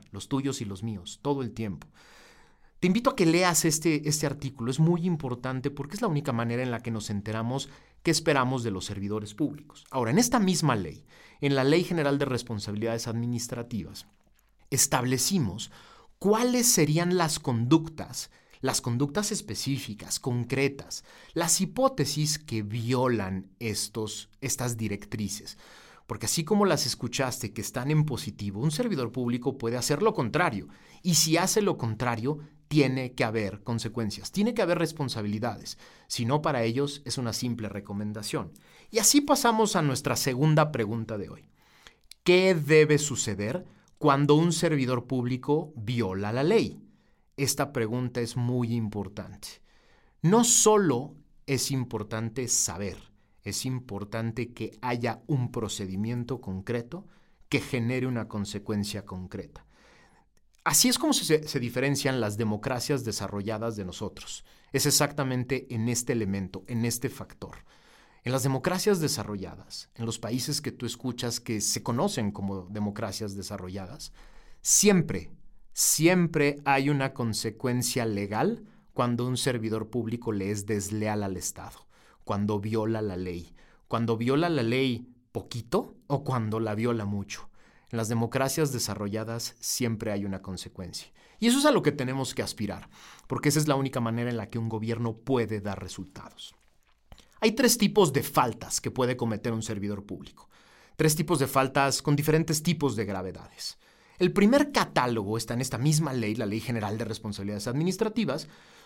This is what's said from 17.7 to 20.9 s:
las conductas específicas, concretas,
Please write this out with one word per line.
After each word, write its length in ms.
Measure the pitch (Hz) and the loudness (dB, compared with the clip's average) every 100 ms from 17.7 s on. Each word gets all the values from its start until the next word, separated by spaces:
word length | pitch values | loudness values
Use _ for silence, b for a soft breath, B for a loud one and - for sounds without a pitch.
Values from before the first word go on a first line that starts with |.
| 160 156 - 87 123 - b b b | 4 4 -10 -10 -10 -12 b b b
las 220 | 131 - | -2 -2
conductas 500 | 123 120 143 156 208 | 0 0 0 -2 -2
específicas, 880 | 214 - - - 135 - 101 - - | -4 -6 -6 -4 -4 -4 -12 -8 -6
concretas, 840 | 135 120 120 131 139 - - | -2 -2 -2 0 0 -2 -12